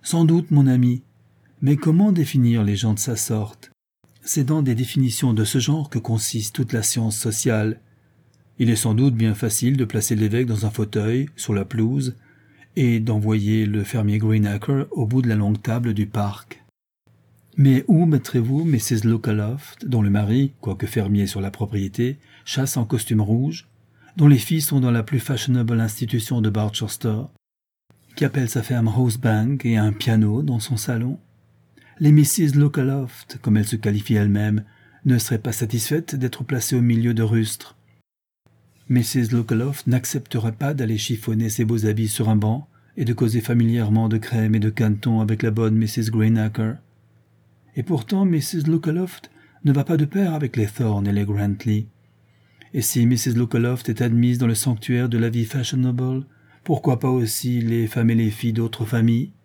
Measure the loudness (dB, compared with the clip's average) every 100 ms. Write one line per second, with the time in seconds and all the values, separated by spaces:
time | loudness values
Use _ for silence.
0 | -2 2 4 4 4 4 6 4 2 0
1 | -8 _ _ _ _ _ 0 2 2 4
2 | 4 2 0 2 2 2 2 0 0 -2
3 | -2 -6 -4 -4 -4 -10 -20 _ _ _
4 | _ _ -6 -2 0 2 2 0 -2 0
5 | 0 2 0 2 2 0 0 -2 -2 -6
6 | -2 -2 -2 -6 -6 -4 -4 -2 -2 -2
7 | -2 -2 -4 -2 0 0 -2 -4 _ _
8 | _ _ _ _ _ _ 2 2 2 2
9 | 2 2 0 0 -2 0 0 0 0 -2
10 | -2 0 0 0 0 0 -2 -2 -4 -2
11 | 0 -2 -2 -8 -4 -2 -2 -2 0 0
12 | -4 -8 _ _ _ _ -12 0 2 2
13 | 0 0 2 0 2 0 0 -2 -2 -2
14 | 0 2 2 2 2 0 -2 -2 -2 -4
15 | 0 0 2 2 0 0 -2 -4 -2 -2
16 | -2 -2 -4 -6 -16 -20 _ _ _ _
17 | _ _ _ _ _ 2 6 6 4 4
18 | 6 2 0 -2 0 0 0 0 0 0
19 | 2 0 0 -2 -2 -6 -12 -14 -4 0
20 | 2 2 2 2 0 -2 -8 -6 -4 -2
21 | 0 2 0 -2 -8 -6 -6 -4 -4 -2
22 | -4 -4 _ -20 -10 -4 -2 -2 -2 -4
23 | 0 0 2 0 -2 -6 -16 _ _ _
24 | _ 4 6 6 4 -2 0 0 2 2
25 | 0 -4 -2 -4 0 0 2 0 0 -4
26 | -4 -4 -2 0 0 0 -2 -4 -8 -4
27 | -4 -4 -6 _ _ _ _ _ _ _
28 | _ -4 -2 0 -2 -2 -2 0 0 2
29 | 0 0 0 0 0 -2 0 2 2 0
30 | 0 2 2 2 -2 -2 -2 -4 -2 -2
31 | -2 -6 _ _ _ _ _ _ -20 0
32 | 6 6 6 2 2 4 2 2 -2 -2
33 | -6 -12 -18 -8 0 2 2 -2 -2 -2
34 | 0 2 2 2 0 -2 -4 _ _ _
35 | 0 0 0 -4 -4 -4 -4 -4 -2 -4
36 | -4 -4 -4 -6 -4 -4 -2 0 2 2
37 | 2 0 2 2 0 -4 -14 _ _ _
38 | _ _ _ _ _ _ _ _ _ 0
39 | 2 0 0 0 0 -2 -2 -4 -2 -2
40 | -2 -8 -6 -4 -4 -4 -4 -4 -2 -4
41 | -4 -6 -2 -2 -2 -2 -2 0 0 0
42 | -2 -2 0 2 0 -2 -6 _ _ -6
43 | -4 0 0 0 0 2 2 2 2 2
44 | 2 -2 -2 -2 0 2 0 0 0 0
45 | 0 0 0 -2 -2 0 0 2 0 -2
46 | -2 0 2 2 0 -2 -4 -6 _ _
47 | _ _ _ _ _ _ _ -10 -4 -4
48 | -2 0 2 0 -2 -4 0 0 0 -2
49 | -4 -8 -20 _ _ _ 0 2 2 0
50 | 0 0 0 0 -4 -2 -4 -2 -2 0
51 | 0 -2 -2 -2 -2 -2 -2 -2 -2 _
52 | _ _ _ _ _ _ -8 -4 -2 2
53 | 2 2 0 0 0 0 0 -2 -4 -2
54 | 0 2 2 2 0 0 0 -2 -2 -2
55 | 0 0 0 -2 -4 -4 -4 -2 0 0
56 | -2 -4 -8 _ _ _ -4 -2 0 0
57 | 0 0 -2 -4 -4 -2 0 -2 -2 0
58 | 2 2 0 -2 -4 -2 -4 -6 -4 0
59 | 2 2 -2 -10